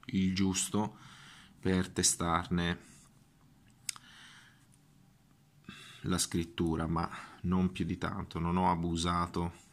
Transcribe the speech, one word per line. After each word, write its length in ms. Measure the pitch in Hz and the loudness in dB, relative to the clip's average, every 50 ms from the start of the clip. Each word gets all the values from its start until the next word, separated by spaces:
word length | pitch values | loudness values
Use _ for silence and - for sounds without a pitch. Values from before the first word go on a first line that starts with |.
| - - | -12 -2
il 260 | - 95 95 95 95 | 0 2 2 2 2
giusto 640 | 92 98 95 92 - - - - 104 107 104 - - - - - - - - - - - - - - | 2 2 2 2 0 -2 -2 0 -2 -2 -2 -6 -12 -20 -20 -20 -20 -20 -20 -20 -20 -20 -20 -14 -6
per 300 | - 92 92 92 90 92 | 0 2 2 2 2 0
testarne 1040 | - - 92 - - - 85 85 85 85 87 - 90 87 87 87 85 - - - - - - - - - - _ _ _ - - - - - - - - - - - - - - - - - - - - - - - _ _ _ _ _ _ _ - _ _ _ _ _ _ _ - _ _ _ _ - _ - - - - - - - - 101 | 0 2 2 2 2 2 0 2 2 2 2 2 0 0 2 0 -2 -4 -6 -18 -20 -20 -20 -20 -20 -20 -20 _ _ _ -20 -20 -20 -20 -20 -20 -20 -20 -12 -12 -12 -12 -12 -20 -20 -20 -20 -20 -20 -20 -20 -20 -20 _ _ _ _ _ _ _ -20 _ _ _ _ _ _ _ -20 _ _ _ _ -20 _ -20 -20 -20 -20 -20 -16 -8 -2 0
la 100 | 92 85 | 0 0
scrittura, 720 | - - - 87 85 85 - - 87 82 80 80 82 82 | 0 0 0 -2 -2 -2 -2 -2 0 0 2 0 0 0
ma 220 | 85 82 85 - - - - - - - | 0 0 0 -2 -6 -10 -14 -16 -14 -6
non 300 | - 87 90 92 92 90 | -2 0 2 4 4 2
più 140 | 92 - 90 | 2 0 -2
di 120 | 82 90 - | -2 -2 -4
tanto, 420 | - 85 95 98 87 - - 82 | -4 -4 -4 -4 -8 -6 -4 -4
non 180 | 82 85 87 92 | -2 0 2 2
ho 120 | 92 90 | 4 4
abusato 960 | 87 85 85 85 85 82 82 90 87 87 87 87 - 87 87 85 - - - - | 2 2 0 0 0 0 0 2 2 2 0 0 -2 -2 -4 -4 -6 -8 -20 -20